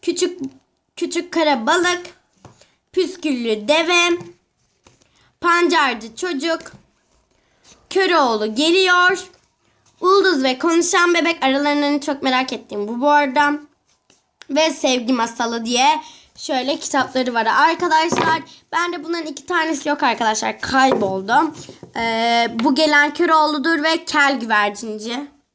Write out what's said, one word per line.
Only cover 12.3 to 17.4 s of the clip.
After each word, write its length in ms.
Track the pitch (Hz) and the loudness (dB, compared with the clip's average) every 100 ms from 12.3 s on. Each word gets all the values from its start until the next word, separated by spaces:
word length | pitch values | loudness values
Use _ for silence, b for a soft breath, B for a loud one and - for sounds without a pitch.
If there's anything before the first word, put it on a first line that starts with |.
| 254 262 | -2 -2
ettiğim 360 | 220 - 208 208 | -8 -10 -8 -6
bu, 120 | 240 | -2
bu 100 | 285 | 2
arada. 420 | 294 285 262 285 294 294 _ _ _ _ _ _ _ - | 4 2 2 0 0 -8 _ _ _ _ _ _ _ -4
Ve 200 | 277 320 | 0 0
sevgi 420 | 285 285 254 233 | 0 0 0 0
masalı 520 | 254 226 - 233 233 | -2 -2 -4 -4 -4
diye 360 | 226 240 277 311 B B B - | -4 2 2 2 B B B -18
şöyle 400 | - 277 254 294 | -4 -4 -2 -6
kitapları 580 | - 285 262 262 254 | -4 -2 -2 -2 -2
var 120 | 233 | -2